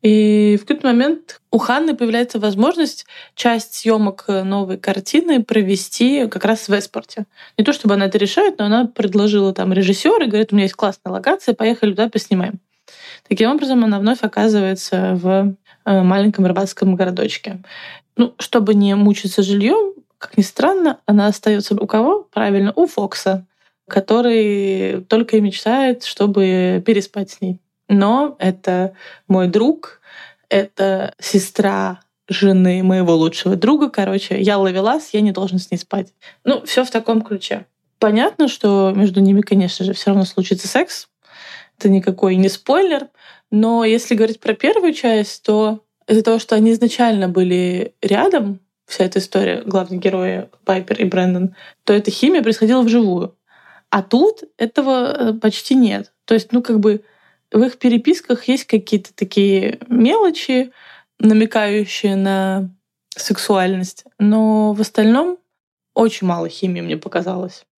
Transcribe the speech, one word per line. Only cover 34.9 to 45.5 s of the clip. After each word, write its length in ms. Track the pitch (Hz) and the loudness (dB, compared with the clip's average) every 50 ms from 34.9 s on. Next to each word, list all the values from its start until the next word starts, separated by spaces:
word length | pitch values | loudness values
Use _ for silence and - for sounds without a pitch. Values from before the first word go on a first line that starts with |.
| 262 311 302 - | -2 -2 -4 -4
я 80 | - 214 | -2 0
не 100 | 214 208 | 0 0
должен 280 | 185 190 190 190 185 185 | 0 -2 -6 -4 -4 -6
с 100 | 180 - | -4 -4
ней 80 | - 170 | -8 -8
спать». 340 | - _ - 196 202 - _ _ _ - _ _ _ | -8 _ -6 -8 -8 -8 _ _ _ -20 _ _ _
Ну, 180 | 247 277 - - | -4 -4 -4 -4
всё 180 | - - 254 254 | -2 -2 -2 -2
в 60 | 254 | 0
таком 320 | - 233 226 - 233 220 | -4 -4 -2 0 -2 -2
ключе. 420 | 220 - 214 190 - - 202 202 - _ _ _ _ _ _ _ | -2 -4 -10 -10 -8 -8 -10 -10 -10 _ _ _ _ _ _ _
Понятно, 480 | - 214 208 220 262 392 440 - 311 262 | 0 2 2 2 0 0 0 0 -2 -2
что 440 | - - - 208 202 196 196 190 190 | 0 -2 0 2 2 2 2 2 2
между 240 | 202 202 202 180 196 | 2 0 2 2 2
ними, 200 | 196 190 196 202 | 4 4 4 2
конечно 440 | 202 - 202 196 185 175 - - 185 | 2 2 2 2 2 0 -4 -4 -4
же, 80 | 190 | -6
всё 180 | 233 - - 202 | -4 -4 -2 0
равно 140 | 196 202 190 | 2 2 0
случится 420 | 185 - - 185 - 202 180 - | -2 -2 -6 -2 -2 -2 -4 -4
секс. 400 | 190 - 262 359 - - - - _ _ _ _ _ - - - - - - - _ _ _ | -4 -2 -2 -2 -2 -6 -16 -16 _ _ _ _ _ -20 -20 -20 -20 -20 -20 -20 _ _ _
Это 100 | - 202 | 2 2
никакой 460 | 196 190 185 202 185 185 - 190 185 | 2 4 2 0 -2 0 0 0 2
не 140 | 185 190 190 | 2 2 2
спойлер. 580 | 190 - _ - 269 349 392 370 311 277 285 - _ _ _ - - _ _ _ | 0 -4 _ 0 2 2 2 2 0 -2 -4 -8 _ _ _ -20 -20 _ _ _
Но 320 | 214 214 214 226 233 233 226 | 0 2 2 2 2 0 2
если 320 | 220 220 240 240 - 247 | 2 0 0 0 -2 0
говорить 240 | 208 220 220 220 - | 2 2 0 0 -6
про 140 | - - 220 | -4 -4 -4
первую 380 | 220 - 285 427 453 359 339 | 0 0 2 2 2 2 0
часть, 520 | 311 - - 247 226 214 208 208 - - _ | 0 0 0 0 0 0 -2 -4 -8 -8 _
то 340 | - | 0